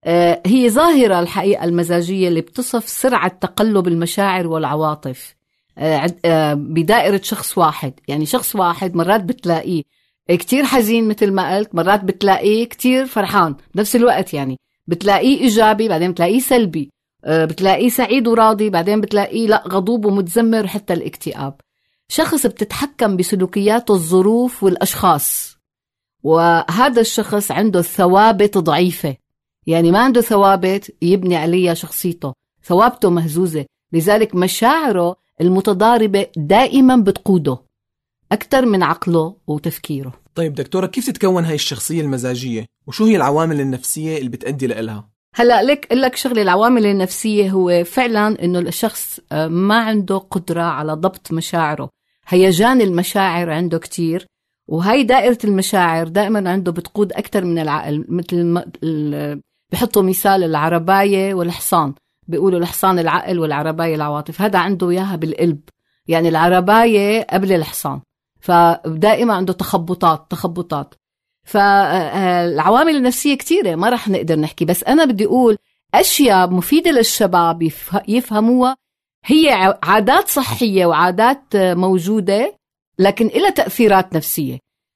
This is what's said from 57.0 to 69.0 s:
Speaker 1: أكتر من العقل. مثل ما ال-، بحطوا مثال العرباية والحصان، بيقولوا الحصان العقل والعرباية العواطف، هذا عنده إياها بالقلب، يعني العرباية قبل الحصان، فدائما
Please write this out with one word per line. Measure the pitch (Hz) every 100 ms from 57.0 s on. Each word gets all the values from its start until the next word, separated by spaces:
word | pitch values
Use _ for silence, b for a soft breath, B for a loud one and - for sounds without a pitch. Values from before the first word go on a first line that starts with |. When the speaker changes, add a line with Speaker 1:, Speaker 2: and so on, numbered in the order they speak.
| 202
Speaker 1:
أكتر | - 202 208
من | 180 170
العقل. | 156 151 - 147 165
مثل | 175 170 175
ما | 170 170 - -
ال-، | 160 156 151 147 147 143 _ _ _
بحطوا | 170 240 214
مثال | 190 185 208 190
العرباية | 175 156 156 170 165 196 202 196 196
والحصان، | 190 175 170 - 175 147 139 _ _ -
بيقولوا | 165 190 180
الحصان | 170 - 190 180
العقل | 165 156 - 180
والعرباية | 160 143 156 160 165
العواطف، | 156 147 147 151 160
هذا | 202 196
عنده | 175 190 180
إياها | 175 190 180
بالقلب، | 160 - 165 147 _ _ _ _ -
يعني | 165 170
العرباية | 160 170 180 180 220 233 214 202 220 -
قبل | 185 190
الحصان، | 185 156 - - 135 - _ _ _
فدائما | - 175 170 - 156 160